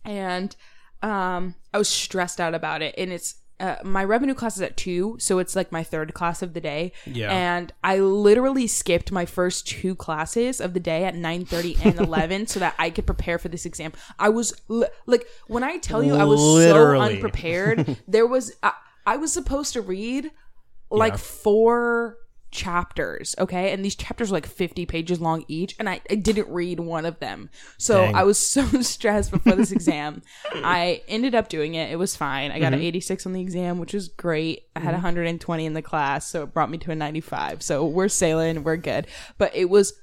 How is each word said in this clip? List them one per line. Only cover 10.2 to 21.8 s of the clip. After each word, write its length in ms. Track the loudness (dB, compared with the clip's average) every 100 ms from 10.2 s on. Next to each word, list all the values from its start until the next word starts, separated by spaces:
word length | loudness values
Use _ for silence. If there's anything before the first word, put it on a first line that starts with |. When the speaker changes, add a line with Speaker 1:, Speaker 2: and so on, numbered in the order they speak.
| -4 -2 -2 -2
Speaker 1:
of 140 | -4
the 60 | -4
day 240 | -2 -2
at 100 | -2
nine 300 | -2 -4 -4
thirty 320 | -4 -4 0 4
and 140 | 4 4
Speaker 2:
<laughs> 0 |
Speaker 1:
eleven 460 | 2 0 0 -2 -2
so 100 | -2
that 140 | -2 0
I 120 | -2
could 160 | -2 -2
prepare 320 | -2 -2 -4
for 100 | -4
this 160 | -8
exam. 280 | -10 -10 -12 -12 -18 0
I 120 | 2
was 300 | 2 0 -6 -6
li-, 200 | -2 -2 -4 2
like, 180 | 2 2 -14 -6
when 160 | -4
I 160 | -2 -4
tell 240 | -4 0
you 140 | 2 4
I 80 |
was 160 | 6 6
Speaker 2:
Literally. 680 | 8 10 10 10 10 8 4
Speaker 1:
so 40 |
unprepared, 840 | 0 -2 -4 -2 0 2 2 0 -4
Speaker 2:
<laughs> 60 | 0
Speaker 1:
there 180 | 4 4
was, 260 | 2 -2 -2
I, 100 | -2 -2 -8 _ 0
I 100 | 0
was 140 | 0
supposed 400 | -2 -2 -2 -2
to 80 | -4
read, 500 | -4 -4 -4 -4 -6 -12 -20 -20 -20 -20 -2
like, 220 | 2 2
Speaker 2:
Yeah. 60 | 0
Speaker 1:
four 1000 | -6 -2 2 6 6 4